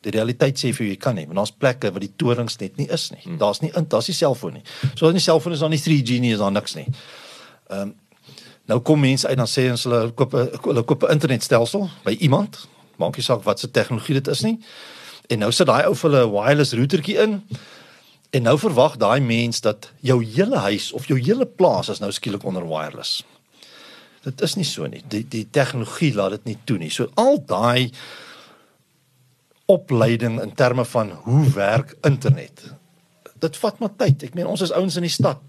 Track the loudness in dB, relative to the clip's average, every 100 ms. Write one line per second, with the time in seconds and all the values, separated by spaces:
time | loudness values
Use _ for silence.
0 | -2 -2 -2 2 0 0 -2 -2 -4 -2
1 | -4 -4 -4 -4 -4 0 0 0 -4 -4
2 | -10 -4 -2 0 -2 -6 -10 -8 -6 -6
3 | -8 -12 -12 -2 -2 0 -4 -4 0 0
4 | -2 0 0 0 -6 -12 -18 -6 -4 2
5 | 2 4 4 2 2 -2 0 0 2 2
6 | 2 2 2 2 2 0 -2 -10 -8 -8
7 | -10 -20 -20 -20 -20 -20 _ -8 -8 -12
8 | _ _ _ -20 -20 -20 -2 -2 4 4
9 | 4 2 0 0 0 0 0 0 0 0
10 | 0 0 0 2 -2 -4 -2 0 2 2
11 | 2 2 2 -2 2 2 2 -2 -6 -6
12 | -4 0 2 2 0 -6 -20 _ _ _
13 | -4 -2 -2 -2 0 -2 0 -2 0 -4
14 | 0 -2 0 -2 0 -2 -6 -20 -20 -20
15 | -20 -20 _ -2 0 2 4 4 2 2
16 | 2 4 4 2 2 2 2 2 2 0
17 | 0 2 2 0 -6 -14 -14 -20 -20 -20
18 | _ _ _ 0 4 2 2 4 4 4
19 | 2 2 2 0 0 0 -2 -2 -8 _
20 | 2 2 2 0 2 2 0 -2 -4 -10
21 | -2 0 2 0 0 4 4 4 -2 -6
22 | -6 -6 -6 -6 -6 -6 -6 -6 -6 -10
23 | -8 -8 -10 _ _ _ -20 -20 -20 -20
24 | -20 _ -12 -4 -4 -2 -4 -4 -8 -10
25 | -8 -8 -6 -8 -4 0 0 -2 -6 0
26 | 0 2 -2 -2 -8 -10 -4 -4 -4 -4
27 | -4 2 2 2 0 0 2 2 0 -4
28 | -20 -20 -20 -20 -20 -20 _ _ _ _
29 | _ _ _ _ _ _ _ 2 2 2
30 | 2 2 -2 -4 -8 0 2 2 -2 -2
31 | -4 -6 0 4 4 2 2 2 -2 -2
32 | 0 0 2 0 0 -18 -20 -20 _ _
33 | _ _ -20 -6 -6 -4 -6 -4 -8 -2
34 | 2 2 0 -6 -4 -2 -2 0 -2 -2
35 | -4 0 0 0